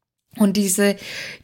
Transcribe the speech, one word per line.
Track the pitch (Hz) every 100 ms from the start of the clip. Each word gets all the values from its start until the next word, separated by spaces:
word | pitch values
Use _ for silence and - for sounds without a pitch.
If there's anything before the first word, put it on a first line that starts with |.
| _ _ _ -
Und | 202 202
diese, | 196 190 202 190 - - - -